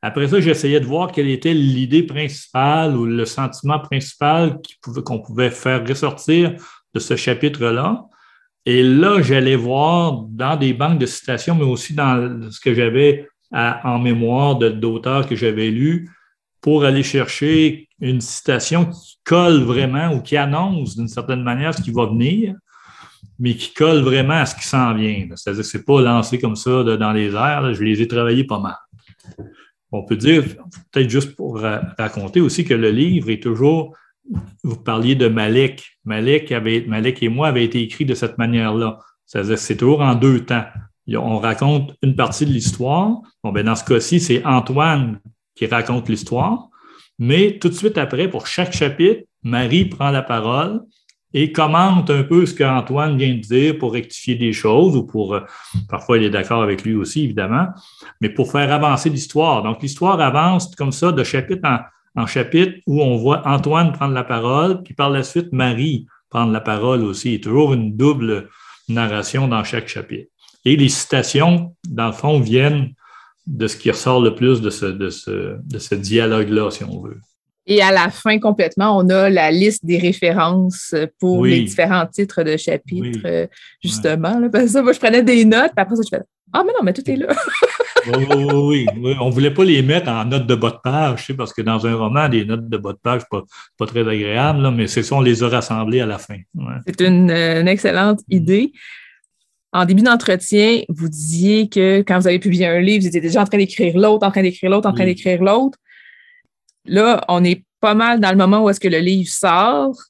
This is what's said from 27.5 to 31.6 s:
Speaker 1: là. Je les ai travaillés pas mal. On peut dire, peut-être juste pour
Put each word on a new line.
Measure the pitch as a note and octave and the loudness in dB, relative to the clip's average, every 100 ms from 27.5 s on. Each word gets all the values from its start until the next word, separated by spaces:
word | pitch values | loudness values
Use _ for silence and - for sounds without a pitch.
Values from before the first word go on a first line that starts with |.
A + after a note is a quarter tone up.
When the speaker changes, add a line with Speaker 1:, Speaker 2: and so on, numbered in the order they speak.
| D3 | 0
Speaker 1:
là. | C3+ | -2
Je | G#2 | -2
les | G#2+ G#2+ | -2 0
ai | A2+ | 0
travaillés | A#2 A#2 A#2+ | 0 0 0
pas | C3+ G#2 | 0 -4
mal. | G2 - _ _ _ _ - - - _ _ _ _ | -6 -10 _ _ _ _ -20 -20 -20 _ _ _ _
On | G#2 | -12
peut | G2 G#2+ | -6 -2
dire, | B2+ E3 C3+ - - - - | 2 2 2 -8 -20 -20 -8
peut-être | - C3 | -2 0
juste | B2+ C#3 - | 0 -4 -10
pour | C#3+ A2+ | -10 -6